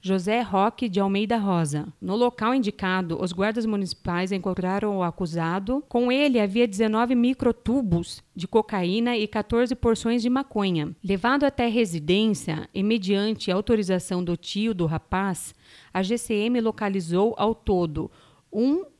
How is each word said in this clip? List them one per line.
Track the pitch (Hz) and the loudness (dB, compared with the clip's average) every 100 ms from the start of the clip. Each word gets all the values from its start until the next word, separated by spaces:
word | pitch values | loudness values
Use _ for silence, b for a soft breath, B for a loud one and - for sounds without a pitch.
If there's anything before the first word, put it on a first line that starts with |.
José | 185 190 180 226 | 0 -2 0 -2
Roque | 220 190 202 233 247 | 0 2 2 0 -2
de | 185 | 0
Almeida | 196 196 214 233 | 0 0 0 0
Rosa. | 196 175 160 147 170 - | 2 2 0 -2 -6 -10
No | 180 202 | -4 0
local | 240 240 214 | 0 0 0
indicado, | 262 208 - 190 185 175 165 | 2 0 -2 0 0 0 -2
os | 185 | -4
guardas | 175 202 220 | -2 -2 0
municipais | 220 208 190 - - 175 185 | -2 -2 -4 -6 -4 -2 -2
encontraram | 196 185 180 180 190 208 196 | -2 -2 -2 -2 -2 -2 -2
o | |
acusado. | 175 170 180 165 165 180 196 262 302 | -2 -2 -4 -2 -2 -2 -2 -4 -2
Com | 240 247 | 0 2
ele | 254 285 247 | 2 4 4
havia | 208 202 240 | 2 2 2
dezenove | 190 220 214 240 | 2 0 2 2
microtubos | 247 240 262 247 - - 254 233 170 170 - _ | 4 2 2 0 0 0 0 2 0 0 -12 _
de | - 175 | -10 0
cocaína | 226 220 208 175 202 233 240 | 2 2 0 0 0 0 0
e | 214 | -2
quatorze | 220 202 233 240 | -2 0 0 2
porções | 254 233 226 233 240 | 2 0 2 2 0
de | 233 | 2
maconha. | 254 277 214 196 170 151 160 | 0 -2 -2 0 0 -2 -6
Levado | 180 196 233 277 | -4 0 2 2
até | 277 - 240 | 2 2 0
a | |
residência | 226 220 165 147 185 220 208 - 160 - | 2 0 -2 0 2 2 0 -2 -6 -6
e | - | -4
mediante | 202 226 185 202 208 220 - | 0 0 0 0 0 -2 -2
autorização | 185 208 226 190 185 175 180 | -2 2 0 2 -2 -2 -4
do | 175 | -2
tio | 170 - 202 220 | -4 -6 -4 -2
do | 202 170 | 0 -2
rapaz, | 160 - 190 196 175 - - B B B | -2 -4 -4 -2 -4 -8 -16 B B B
a | 185 | -4
G | 185 233 | -2 -2
C | - | -2
M | 214 214 247 | -2 0 0
localizou | 226 214 208 196 165 170 208 226 | 0 -2 -2 -2 0 2 2 2
ao | 208 | -2
todo | 220 - 190 175 147 - b b b _ | -2 0 0 0 -4 -8 b b b _
um | - 247 311 392 _ | 0 2 0 -2 _